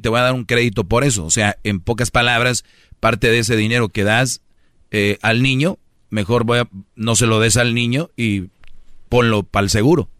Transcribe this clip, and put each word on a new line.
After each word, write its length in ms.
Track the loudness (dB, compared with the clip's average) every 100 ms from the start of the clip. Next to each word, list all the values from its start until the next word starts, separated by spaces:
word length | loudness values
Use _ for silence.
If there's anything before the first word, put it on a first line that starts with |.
te 80 | 0
voy 100 | 0
a 40 |
dar 100 | 2
un 120 | 0 -2
crédito 380 | 0 0 0 0
por 180 | 2
eso". 220 | 2 0 -2
O 60 |
sea, 260 | 0 0 -2
en 160 | -4 -4
pocas 320 | -2 -2 -2
palabras, 520 | 0 2 2 0 -2 -6 _ _ -2
parte 280 | 0 2 2
de 80 | 2
ese 160 | 2 0
dinero 340 | 0 0 -2
que 140 | -2
das, 380 | 0 2 0 -4 _ _ _ _ _
eh, 260 | -2 0 0
al 200 | 0 0
niño, 360 | 2 0 -2 -4 _ _ _
mejor 340 | -4 0 0 2
voy 140 | 0
a, 100 | -2 -8 -18 -8
no 200 | -2 0
se 100 | 2
lo 140 | 2
des 180 | 2 2
al 160 | 2
niño 360 | 0 -2 -2 -4 -4
y 300 | -2 -2 -6 _ -20 -18 -18 -20 -2
ponlo 340 | 2 2 2
pa'l 260 | 0 -2 0
seguro. 400 | 2 2 2 -2